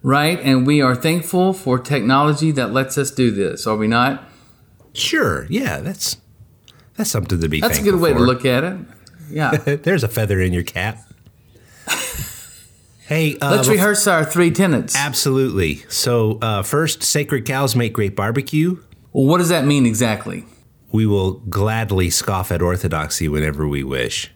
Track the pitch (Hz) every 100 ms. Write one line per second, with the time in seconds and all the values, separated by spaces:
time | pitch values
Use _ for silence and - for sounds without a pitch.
0 | 135 139 151 175 139 131 127 147 131 123
1 | 160 170 160 185 185 190 - 127 127 147
2 | 110 135 147 143 160 139 117 123 131 -
3 | 139 - 123 98 95 - 113 107 107 117
4 | 127 139 - - _ _ _ _ _ -
5 | - 320 170 73 78 185 269 - 156 196
6 | - - _ _ - _ _ - - -
7 | 220 113 87 92 82 76 233 233 202 185
8 | 165 123 123 123 135 123 165 190 - -
9 | - - 156 147 143 147 - 143 190 190
10 | 110 - 104 98 92 90 82 92 101 110
11 | - - - _ _ - - - - -
12 | 508 480 - - - - - _ _ _
13 | - 156 156 143 139 139 127 214 202 202
14 | 202 170 151 170 170 156 190 135 - 135
15 | 143 131 143 131 131 92 82 71 - -
16 | - 120 110 110 113 104 95 147 160 -
17 | - 147 147 139 113 131 139 120 117 -
18 | 101 101 101 120 - 151 165 180 - -
19 | - - 135 175 170 170 139 143 123 107
20 | 120 107 - 92 - - _ _ - 110
21 | 107 101 95 92 98 98 104 113 107 95
22 | 87 - - 95 92 87 87 90 82 78
23 | 76 - 80 76 76 71 76 71 67 67
24 | 60 - -